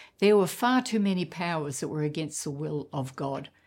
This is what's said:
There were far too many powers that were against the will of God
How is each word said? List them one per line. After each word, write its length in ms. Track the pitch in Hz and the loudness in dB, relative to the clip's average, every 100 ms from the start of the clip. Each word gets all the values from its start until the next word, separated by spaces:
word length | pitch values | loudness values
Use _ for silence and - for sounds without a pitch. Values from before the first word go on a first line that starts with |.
| - _ | -20 _
There 180 | 202 208 | 6 6
were 100 | 185 | 4
far 360 | - 247 254 | 2 2 2
too 180 | 254 226 | 2 0
many 240 | 196 185 | 2 0
powers 560 | 175 175 175 165 147 131 | -2 -4 -2 -2 -4 -4
that 80 | 147 | -4
were 140 | 151 | -2
against 420 | 151 156 151 - | -2 -2 -6 -6
the 60 | 151 | -8
will 400 | 143 156 151 - | -6 -6 -6 -6
of 240 | 143 131 - | -6 -6 -6
God 320 | 139 139 143 _ | -6 -6 -10 _